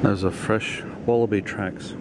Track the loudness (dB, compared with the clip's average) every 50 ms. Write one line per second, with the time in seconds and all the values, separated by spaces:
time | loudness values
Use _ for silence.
0 | 6 4 4 4 2 0 0 0 0 2 2 2 0 -4 -6 -8 -8 -10 -12 -4
1 | 0 2 4 4 4 2 2 0 0 -2 -6 -4 -4 -4 -6 -8 -12 -12 -12 -12